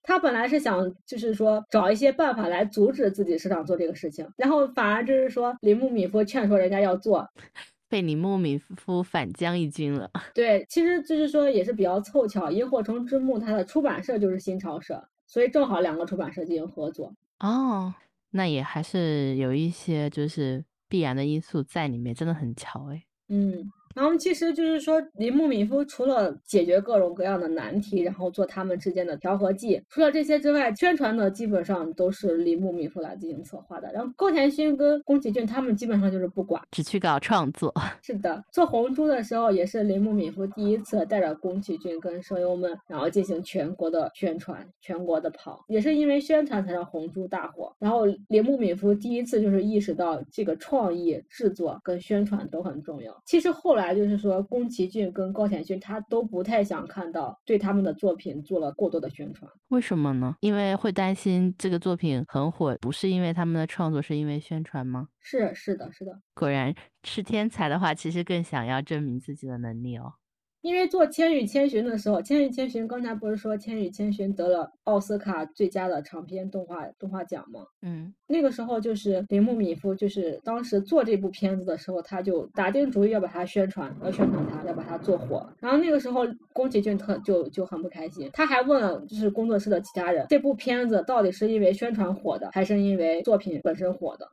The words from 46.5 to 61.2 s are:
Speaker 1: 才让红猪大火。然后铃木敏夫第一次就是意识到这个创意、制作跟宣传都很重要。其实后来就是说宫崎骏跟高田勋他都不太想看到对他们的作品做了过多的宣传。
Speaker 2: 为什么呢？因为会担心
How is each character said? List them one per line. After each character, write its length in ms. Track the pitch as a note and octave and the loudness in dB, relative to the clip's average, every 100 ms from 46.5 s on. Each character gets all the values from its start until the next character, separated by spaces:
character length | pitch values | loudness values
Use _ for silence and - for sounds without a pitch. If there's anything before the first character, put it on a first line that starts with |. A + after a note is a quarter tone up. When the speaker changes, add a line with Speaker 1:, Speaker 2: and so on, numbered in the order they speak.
| G#3 F#3+ | -2 -2
Speaker 1:
才 60 | |
让 120 | F3 | -4
红 240 | F3 E3 D#3+ | -4 -8 -6
猪 160 | F#3+ F#3 | -8 -6
大 200 | F#3 - | -6 -6
火。 220 | - - _ | -10 -14 _
然 140 | G#3 | 0
后 160 | A#3 G#3 - - | 4 2 0 2
铃 140 | G#3+ | 2
木 140 | A#3 C4+ | 4 2
敏 180 | G#3 F3+ | 0 2
夫 160 | G3+ | 2
第 200 | G#3 A#3 | 2 0
一 120 | A#3+ | -4
次 160 | A#3+ A3+ | 0 2
就 120 | G#3 | 4
是 100 | G3 | 2
意 180 | G#3 G#3+ | 2 0
识 140 | G3+ | 0
到 260 | D#3+ F3 D#3 - | -2 -2 -2 -6
这 120 | - | -4
个 120 | G3+ D#3+ | -4 -4
创 360 | - C4+ G3+ | 0 0 2
意、 320 | F3 E3+ D3+ - | 0 0 -2 -8
制 220 | - A3 | -8 -8
作 280 | F#3 E3+ - | -4 -6 -4
跟 180 | - F3+ | -6 -6
宣 240 | - G3+ G#3 | -2 0 0
传 220 | G#3 - | -2 -4
都 140 | D#3+ | -8
很 180 | F3+ C#3 | -8 -10
重 220 | D3+ D3+ | -12 -12
要。 160 | A2+ - - | -14 -18 2
其 120 | E4+ | 2
实 140 | F4 | 2
后 240 | E4 F#4 A#3+ | -2 2 2
来 180 | F3 | 4
就 140 | F#3+ G3+ | 2 2
是 100 | G#3 | 0
说 240 | G#3 F#3 | 0 0
宫 260 | G3 B3 A#3 | -2 -4 -4
崎 180 | - F#3 | -4 -4
骏 240 | A3 F#3+ | -2 -4
跟 220 | F#3+ F#3 | -4 -4
高 120 | G3+ G#3 | 0 0
田 160 | F3+ | -2
勋 160 | D#3+ F#3+ | -4 -8
他 220 | G3 G#3+ G#3 | -6 -10 -2
都 140 | A3+ | -2
不 180 | A3 F3+ | -2 -4
太 220 | F#3+ A3+ | 0 2
想 240 | G3+ D#3+ D#3+ | 2 -2 -8
看 240 | G3 E3+ | -10 -6
到 260 | E3 C3 - | -6 -6 -10
对 140 | - G#3+ | 0 2
他 160 | G3 | 4
们 100 | G3+ | 2
的 100 | F#3+ | 2
作 220 | - G3 E3 | 0 0 0
品 260 | - C#3 | -6 -10
做 160 | D3 F#3 | -4 -2
了 140 | D3 | -2
过 180 | - F#3+ | -2 0
多 80 | E3+ | 0
的 120 | D3+ | -4
宣 240 | D3 D3 | -10 -14
传。 180 | - - _ _ | -14 -20 _ _
Speaker 2:
为 140 | B3+ | -2
什 160 | - F3 | 2 0
么 160 | C#3+ | 2
呢？ 240 | C3 B2+ D#3+ | 0 -2 0
因 160 | G#3 G3+ | 0 0
为 180 | G3+ | 0
会 160 | G3 A3 | 0 0
担 240 | F#3+ F#3+ | 0 0
心 400 | F#3+ | 0